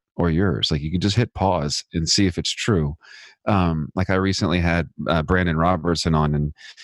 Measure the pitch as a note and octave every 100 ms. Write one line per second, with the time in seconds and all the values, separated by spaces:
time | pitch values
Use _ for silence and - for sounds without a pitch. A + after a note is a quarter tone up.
0 | _ - F2 D#2+ G2 B1+ - D2+ D#2 F2
1 | G2+ G#2 A#2+ - F#2+ F2 D2 - - F2
2 | D#2+ - F#2+ F2 - - - F#2 D2 D2+
3 | - - - _ A2 G2+ F2 D#2+ D2 -
4 | F#2 F#2+ F#2+ F#2+ F#2 F2 E2+ E2+ C#2+ -
5 | B1+ E2 D2+ F#2 F2 D#2+ E2+ F2+ E2+ E2
6 | F2 D#2 D2+ D2 D2+ - - -